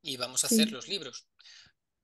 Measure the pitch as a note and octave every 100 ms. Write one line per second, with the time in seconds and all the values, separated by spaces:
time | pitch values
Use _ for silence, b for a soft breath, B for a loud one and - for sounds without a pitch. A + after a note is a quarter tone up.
0 | D#3 B2+ B2 C3 C#3+ A3+ G#3+ B2+ C3+ F#3+
1 | C3+ - - _ B B B _ _ _